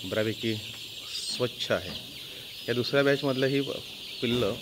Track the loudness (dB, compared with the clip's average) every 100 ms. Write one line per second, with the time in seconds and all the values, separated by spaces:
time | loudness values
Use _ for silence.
0 | 0 2 2 0 0 0 -4 -10 -10 -10
1 | -8 -6 -4 0 -2 -2 0 0 0 -8
2 | -10 -12 -12 -12 -12 -10 -2 0 4 4
3 | 6 4 2 2 4 4 0 -4 -8 -12
4 | -10 -2 2 4 2 0